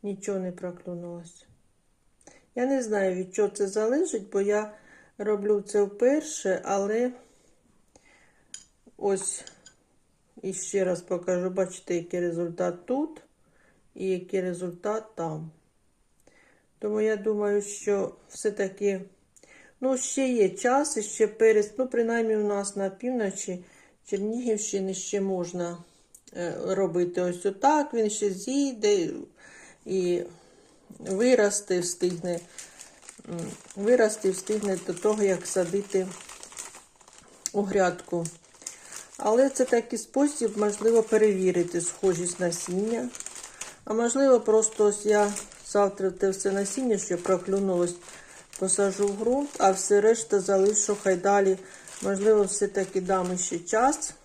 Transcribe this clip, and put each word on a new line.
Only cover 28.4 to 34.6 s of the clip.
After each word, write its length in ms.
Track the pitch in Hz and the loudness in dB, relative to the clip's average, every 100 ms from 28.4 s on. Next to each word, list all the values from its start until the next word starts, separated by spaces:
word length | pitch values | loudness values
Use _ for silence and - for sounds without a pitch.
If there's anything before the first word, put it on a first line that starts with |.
| - 277 277 233 208 202 165 - - _ - - - - - | -4 0 0 0 2 2 2 -6 -12 _ -20 -20 -20 -20 -6
і 360 | 190 180 175 - - - _ _ _ _ - | -2 0 -2 -4 -14 -20 _ _ _ _ -16
виросте, 840 | - 190 247 247 202 196 - 180 | -6 0 4 6 4 0 -2 -2
встигне, 600 | 175 - 180 170 180 170 - - - - - - - - - | -2 -2 -2 -2 -6 -6 -8 -20 -20 -20 -20 -20 -20 -20 -12
м, 120 | 170 165 170 - - | -10 -10 -12 -18 -4
виросте, 540 | 202 247 220 214 196 | 2 4 4 2 -2
встигне 480 | 185 - 214 | -2 -4 -4